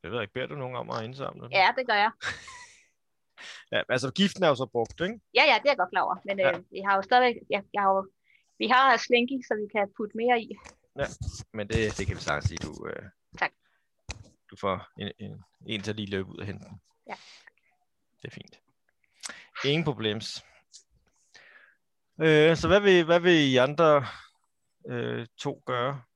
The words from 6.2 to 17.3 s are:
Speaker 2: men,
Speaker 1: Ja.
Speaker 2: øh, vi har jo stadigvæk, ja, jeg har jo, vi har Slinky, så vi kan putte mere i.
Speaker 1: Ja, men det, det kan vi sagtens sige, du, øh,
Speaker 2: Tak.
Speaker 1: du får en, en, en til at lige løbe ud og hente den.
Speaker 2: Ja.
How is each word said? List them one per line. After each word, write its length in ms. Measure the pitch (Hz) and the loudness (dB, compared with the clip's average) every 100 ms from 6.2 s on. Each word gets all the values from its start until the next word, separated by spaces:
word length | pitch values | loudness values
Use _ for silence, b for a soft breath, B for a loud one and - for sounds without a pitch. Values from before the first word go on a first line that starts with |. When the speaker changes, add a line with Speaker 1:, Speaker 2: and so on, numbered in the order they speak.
Speaker 2:
men, 140 | 202 196 | -6 0
Speaker 1:
Ja. 180 | 180 175 | 0 0
Speaker 2:
øh, 80 | - | -10
vi 100 | 185 | -8
har 160 | 196 196 | 0 0
jo 60 | |
stadigvæk, 320 | 196 247 247 233 - | 4 4 4 0 -6
ja, 100 | 202 196 | -6 -4
jeg 100 | 202 | 0
har 60 | 196 | 2
jo, 200 | 190 190 _ _ _ _ _ | 2 -2 _ _ _ _ _
vi 80 | 214 | 2
har 300 | 254 262 226 | 4 4 2
Slinky, 360 | - 240 247 269 - | 2 2 2 -6 -4
så 60 | |
vi 140 | 214 208 220 | -6 -4 -4
kan 140 | 202 - | -4 -6
putte 200 | 214 220 | -10 -4
mere 240 | 240 240 | 0 0
i. 80 | 214 208 - _ _ - | -2 -16 -20 _ _ -8
Speaker 1:
Ja, 80 | 139 - - - - | -8 -6 -10 -10 -12
men 160 | 110 104 | -10 -4
det, 300 | 113 107 - | 0 0 -2
det 80 | 92 | -6
kan 100 | 87 | -4
vi 40 | |
sagtens 280 | 82 73 - | -4 -4 -4
sige, 100 | 85 | -6
du, 240 | - 76 73 | -12 -10 -12
øh, 160 | - - _ _ - | -12 -16 _ _ -6
Speaker 2:
Tak. 140 | - _ _ _ _ _ - - - _ _ | -6 _ _ _ _ _ -18 -18 -18 _ _
Speaker 1:
du 60 | 101 | -6
får 320 | 98 92 - - | -4 -4 -8 -12
en, 140 | 101 - | -12 -12
en, 240 | 101 101 - _ - | -16 -16 -20 _ -10
en 160 | 107 | -8
til 80 | 104 | -6
at 60 | 107 | -8
lige 140 | 101 | -6
løbe 180 | 98 95 | -6 -6
ud 80 | - | -10
og 80 | 101 | -10
hente 180 | 95 - | -12 -16
den. 120 | 101 _ _ - | -20 _ _ -18
Speaker 2:
Ja. 80 | - - | -18 -18